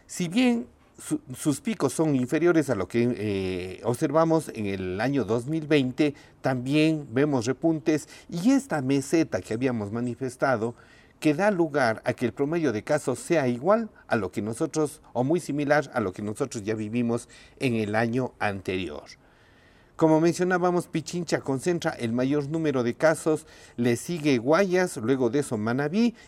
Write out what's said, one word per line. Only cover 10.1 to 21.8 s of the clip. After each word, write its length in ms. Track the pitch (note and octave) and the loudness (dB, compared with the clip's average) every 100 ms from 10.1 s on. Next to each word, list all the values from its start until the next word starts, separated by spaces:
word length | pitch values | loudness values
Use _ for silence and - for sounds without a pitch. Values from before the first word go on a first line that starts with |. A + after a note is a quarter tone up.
| A#2 C3 - C#3+ A#2+ A#2 A#2 - - - - | -6 -8 -2 0 0 -2 -6 -18 -20 -20 -2
que 160 | D#3 D3 | 0 2
da 160 | G3+ | 2
lugar 500 | F#3 E3 C#3+ A#2+ G#2+ | 2 2 2 2 0
a 100 | - | -2
que 120 | A#2+ A#2 | -2 -2
el 80 | |
promedio 380 | - C#3+ E3+ D3+ | 0 -2 0 0
de 120 | G#2+ | -2
casos 360 | - D3 - A#2+ | -2 -2 -2 -4
sea 280 | - E3+ C3 | 0 0 2
igual 440 | A#2+ D#3 A3 A3 - - | 0 2 2 0 -10 -2
a 80 | A#2 | -2
lo 160 | F#2 | -2
que 100 | - | -4
nosotros, 600 | G#2 A#2 D#3+ D#3 D3+ - - | -4 -2 -2 0 -2 -4 -8
o 100 | A#2 | -2
muy 160 | B2+ F3 | 0 0
similar 520 | E3 C#3+ C#3+ D3 C#3 | -2 -2 2 2 0
a 60 | B2 | -2
lo 140 | G2 | -4
que 100 | F#2 | -4
nosotros 400 | G#2 G#2+ C3+ A#2+ | -6 -4 -6 -6
ya 100 | G2+ | -4
vivimos 560 | A2 G#2 A#2 A#2+ A#2 - - - - | -4 -4 -2 0 -2 -6 -20 -20 -4
en 160 | C3+ A2+ | -2 0
el 180 | G#2 | 0
año 400 | G#2+ A#2 B2 B2+ - | 0 0 0 -4 -4
anterior. 640 | G#2 G2 G2 F#2+ E2 C#2+ - - _ _ _ _ _ _ _ - | -4 -4 -4 -4 -4 -10 -16 -20 _ _ _ _ _ _ _ 2
Como 240 | D#3+ D#3 | 4 6
mencionábamos, 680 | E3+ E3 F3+ F3+ F3+ F3 E3 | 4 2 0 2 2 0 -2
Pichincha 540 | E3 C#3 F3 E3+ D3 | -6 -6 -6 -2 -2
concentra 500 | - C3+ F3+ E3+ | -2 -2 -2 -2